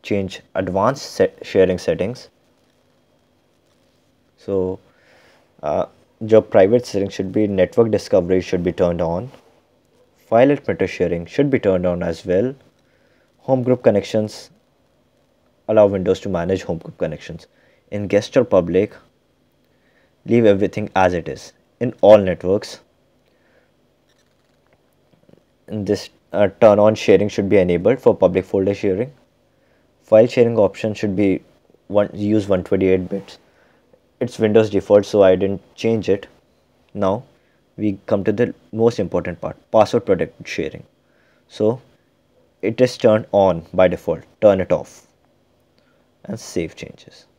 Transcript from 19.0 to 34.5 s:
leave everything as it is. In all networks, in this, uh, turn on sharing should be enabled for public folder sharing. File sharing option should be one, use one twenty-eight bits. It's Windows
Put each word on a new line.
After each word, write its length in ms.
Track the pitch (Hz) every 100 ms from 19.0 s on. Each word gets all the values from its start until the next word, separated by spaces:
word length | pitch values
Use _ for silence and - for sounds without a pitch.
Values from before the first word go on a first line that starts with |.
| _ _ _ _ _ _ _ _ _ _ _ _ -
leave 200 | 117 113
everything 440 | 98 98 - 107 95
as 180 | 92
it 140 | 87 78
is. 240 | 67 - _ _ _
In 120 | 123 -
all 180 | 101 104
networks, 640 | 95 85 90 101 - - _ _ _ _ _ _ _ _ _ _ _ _ _ _ _ _ _ _ _ _ _ _ _ _ _ _ _ _ -
in 160 | 107
this, 260 | 98 101 - _ _
uh, 160 | 90 101 -
turn 180 | 110 104
on 160 | 107 107
sharing 320 | - 98 104
should 220 | - 101
be 80 | 101
enabled 420 | 90 87 95 131
for 160 | 123 98
public 300 | 92 92 90
folder 280 | 101 95
sharing. 380 | 101 104 92 131 - _ _ _ _ _ _ _ _
File 240 | _ 107 117
sharing 320 | 131 117 117
option 380 | 98 - 113 104
should 200 | 107 95
be 280 | 101 92 _ _ _ _ _
one, 220 | 101 104 -
use 320 | 104 107 98
one 160 | 92
twenty-eight 460 | 87 95 95 92 90
bits. 280 | 98 - - _ _ _ _ _ _ _ _
It's 200 | 123 -
Windows 320 | 110